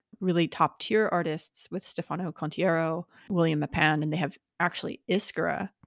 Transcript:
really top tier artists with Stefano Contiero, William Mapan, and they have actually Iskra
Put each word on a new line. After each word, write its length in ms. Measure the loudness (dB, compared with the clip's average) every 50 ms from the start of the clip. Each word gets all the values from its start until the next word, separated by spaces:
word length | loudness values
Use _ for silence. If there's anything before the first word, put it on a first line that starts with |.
| _ _ -10 _
really 280 | 0 2 4 4 2 2
top 300 | 4 2 2 2 2 -4
tier 300 | -2 0 2 2 2 2
artists 560 | 2 0 0 -2 -4 -4 -6 -10 -10 -12 -10 -8
with 140 | -8 -8 -8
Stefano 480 | -6 -8 -8 -6 -6 -6 -4 -4 -6
Contiero, 720 | -6 -6 -8 -6 -2 0 0 2 2 2 0 0 -2 -4 -6 -10 _ -20 -8 -2
William 320 | 2 2 4 4 4 2
Mapan, 420 | -2 -2 0 2 4 4 4 2
and 100 | 0 -2
they 40 | -2
have 220 | -2 -4 -4 -6 -10 _ _ _ 0
actually 420 | 0 0 0 -4 -6 -8 -8 -8 _ 0
Iskra 640 | 0 2 2 0 -2 -2 -2 -2 -2 -2 -6 -8 -10 _ -14